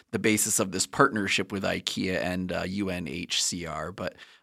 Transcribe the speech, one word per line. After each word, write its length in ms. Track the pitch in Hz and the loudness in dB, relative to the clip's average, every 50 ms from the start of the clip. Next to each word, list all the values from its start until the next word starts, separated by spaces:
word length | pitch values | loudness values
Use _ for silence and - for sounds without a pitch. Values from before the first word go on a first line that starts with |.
| - _ | -14 _
the 80 | - 101 | -4 2
basis 400 | 98 110 107 104 - 110 - - | 4 4 4 4 4 2 2 2
of 120 | 107 95 | 2 0
this 160 | 92 95 - - | 0 -2 -2 -2
partnership 640 | - - 143 - - 110 98 95 - - 95 - | 4 6 6 6 6 2 0 2 2 0 0 0
with 120 | 104 98 98 | -2 0 0
ikea 580 | 92 90 92 92 - - - 98 92 92 85 | 0 0 0 -2 -4 -4 -2 -2 0 0 0
and, 300 | - 90 90 92 92 87 | 0 0 0 -2 -2 -2
uh, 120 | 87 85 85 92 | -2 -2 -2 -2
U 220 | 95 101 101 95 | -2 -2 -2 -2
N 180 | 90 90 85 73 | -2 -4 -4 -6
H 360 | 69 87 87 - - - - | -6 -8 -6 -4 -2 0 0
C 220 | - - 90 85 | 0 -2 -4 -6
R. 260 | 80 76 78 78 85 | -6 -6 -6 -6 -8
But, 240 | 95 - 95 - - - - - - - | -6 -6 -6 -6 -6 -8 -16 -20 -20 -20